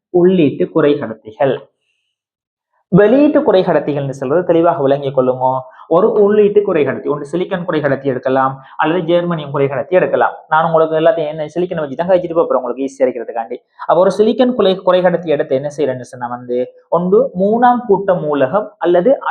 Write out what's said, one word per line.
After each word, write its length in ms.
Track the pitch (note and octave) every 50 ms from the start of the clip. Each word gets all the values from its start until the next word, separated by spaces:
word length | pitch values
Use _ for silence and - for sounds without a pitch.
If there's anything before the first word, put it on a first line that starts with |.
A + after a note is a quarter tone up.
| _ _ - F3
உள்ளீட்டு 440 | F3 F#3 F#3+ F3+ D3+ B2+ - - F3+ - -
குறை 160 | E3 D3 D3 C#3+ C#3 B2+
கடத்திகள். 520 | A2 A2 - - A2 - - C#3+ C3+ A#2 - - _ _ _ _ _ _ _ _ _ _ _ _ _ _ _ _ _ _ _ _ _ _ _ _ - - F3+
வெளியீட்டு 400 | G#3 G#3 B3 C#4 D4 D4 D4+ D4 A#3
குறை 120 | A#3 G3+ F#3+ F3
கடத்திகள்னு 500 | F3+ D#3+ D3+ - D3+ C#3+ C#3+ C#3 C3+ C3
சொல்றது 240 | C3+ C#3 B2+ D3 F3+ F3
தெளிவாக 340 | F3+ E3+ E3 E3 E3+ D#3+ - C#3
விளங்கிக் 280 | C3+ C#3 C#3+ C#3+ C3+ -
கொள்ளுங்க. 320 | C3 B2+ B2+ B2 B2+ B2+ C3 C3 C3 - - - - - - D#3+
ஒரு 120 | F3 G3+ A#3 - G#3 G3+
உள்ளீட்டு 360 | G3+ G#3+ G#3+ G#3 G3+ G#3 G#3 G3+
குறை 140 | F#3+ F3+ D#3 C#3
கடத்தி, 200 | C3 A#2+ A2+ - C#3 C#3+
ஒன்று 120 | D3 D3 C#3+
சிலிக்கன் 320 | E3+ F3 F#3 F3 F#3+ F3+ E3+
குறை 120 | F3+ E3 D3+ C#3
கடத்தி 240 | C#3 C3+ C3 - C#3
எடுக்கலாம் 420 | B2 B2 - C3+ C3 C3+ C3 C3+ C3+ C3+ - - - - D#3
அல்லது 180 | D#3 E3 F#3 E3+ D#3+
ஜெர்மனியம் 440 | F3 F3 F3 F3 E3+ D#3 D3 C#3 C#3
குறை 120 | C#3+ C#3 C3
கடத்தி 240 | C#3 B2+ A2+ - F3+ F3+
எடுக்கலாம். 340 | D#3 C3 C3+ B2+ A#2 A2 - - - -
நான் 140 | D#3+ D#3 D#3+
உங்களுக்கு 300 | D3 D#3+ D#3+ D#3+ D#3 D#3 D#3
எல்லாத்தையும் 320 | D#3+ E3 D#3+ E3 D#3 D3 D#3
என்ன 140 | D#3+ D3+ D3+ -
சிலிக்கனை 280 | E3+ F3+ F3+ F3+ D#3+ D#3
வச்சு 140 | C#3 C3 C#3+
தான் 100 | E3+ F3+
கழிச்சிட்டு 260 | F#3+ F3 F3 E3 E3
போறேன் 220 | E3+ D3 A#2+ C3 B2+
உங்களுக்கு 220 | B2+ A#2+ A#2+ B2+ C#3
ஈஸியா 200 | C3+ C3+ - C3+
இருக்கிறதுக்காண்டி. 520 | C3 B2 A#2+ A2+ - A2+ A#2 A2+ A#2 A#2+ - _ _ _ - -
அப்ப 100 | - D#3+ E3 F#3
ஒரு 80 | G3 F#3
சிலிக்கன் 360 | G3 G#3+ A3+ A#3 - B3 B3 B3
குறை, 160 | A#3 G3+ F#3+ F#3 F#3+ -
குறை 120 | F3+ F3+ F#3 F3+
கடத்தி 280 | F3+ E3+ E3+ F3 D#3+ D3
எடுத்து 220 | C#3+ D3 D3 C3+ C3+
என்ன 100 | C#3+ D3 D3
செய்யறேன்னு 320 | D#3+ D3 B2+ B2+ B2+ B2 -
சொன்னா 160 | C3 B2 B2 A#2+ B2
வந்து 220 | B2 B2 B2 B2 B2 B2+ - - - _ - D#3+
ஒன்று 220 | E3+ F3 F#3 G3 A3+ C4+ C4+ - F3+
மூணாம் 400 | F#3+ G3+ A3 A#3 B3 A#3+ A#3+ A#3 - -
கூட்ட 240 | G3 F#3 G3+ G3 F3+ E3 D#3
மூலகம் 420 | D3 D3 C#3 C3+ - E3+ G#3 G#3+ - - - E3
அல்லது 280 | E3+ F3 F3 F3 B3+ C#4 - - D#3+